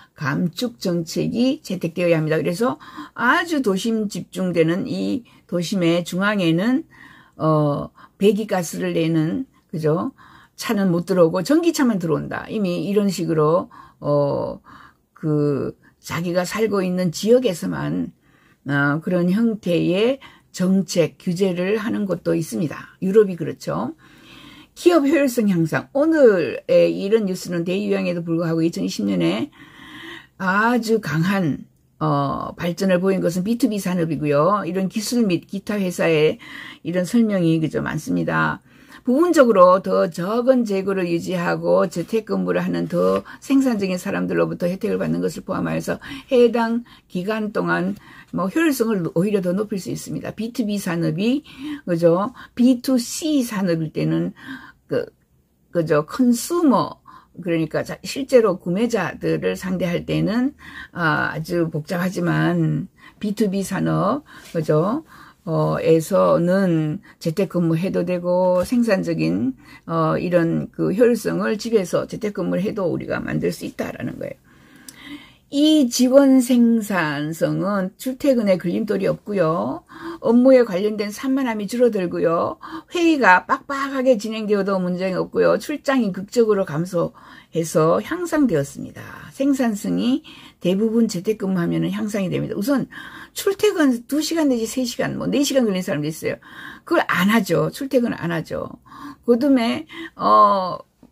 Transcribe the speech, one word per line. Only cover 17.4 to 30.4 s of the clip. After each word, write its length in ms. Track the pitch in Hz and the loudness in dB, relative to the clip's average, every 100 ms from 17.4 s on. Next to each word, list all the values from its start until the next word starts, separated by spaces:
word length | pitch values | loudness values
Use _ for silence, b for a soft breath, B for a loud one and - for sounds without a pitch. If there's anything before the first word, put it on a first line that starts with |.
| 247 165 185 151 147 151 170 - b b b b - | 4 -2 -4 -4 -4 -4 -6 -10 b b b b -4
어, 320 | 143 143 151 | 0 2 0
그런 280 | 160 180 175 | -2 0 2
형태의 920 | 196 233 214 180 165 160 185 226 269 B B _ | 2 2 0 0 0 2 2 2 0 B B _
정책, 640 | - 180 190 190 185 151 - | -4 2 2 2 0 0 -2
규제를 600 | - 175 196 175 185 220 | -6 0 0 0 -2 -2
하는 280 | 208 208 202 | -2 -4 -2
곳도 280 | 175 165 | -4 -2
있습니다. 420 | 165 160 220 156 - - _ | -2 -2 -4 -4 -6 -16 _
유럽이 360 | 190 208 202 170 | 2 4 4 0
그렇죠. 580 | 147 - - 147 240 320 B B B B B B B | -8 -8 -6 -6 -6 -10 B B B B B B B
기업 320 | - 349 339 277 | -10 -2 -2 0
효율성 420 | 302 285 240 208 | 0 -2 -2 -2
향상. 400 | 180 160 151 123 | 0 -2 -4 -6
오늘의 1040 | 269 311 320 247 190 135 - - 175 170 170 | -4 -2 4 4 4 0 -6 0 2 2 0
이런 280 | 196 220 196 | -2 0 -2
뉴스는 380 | 180 170 175 | -6 -6 -6
대유행에도 600 | 170 190 208 196 185 175 | -4 -4 -2 -2 -2 -4
불구하고 380 | 170 165 170 165 | -4 -4 -2 0
이천이십 440 | 165 196 185 190 202 | -2 -2 -6 -4 -2
년에 440 | 185 170 196 285 B B B B B B B B | 0 0 -2 -6 B B B B B B B B
아주 640 | - | -6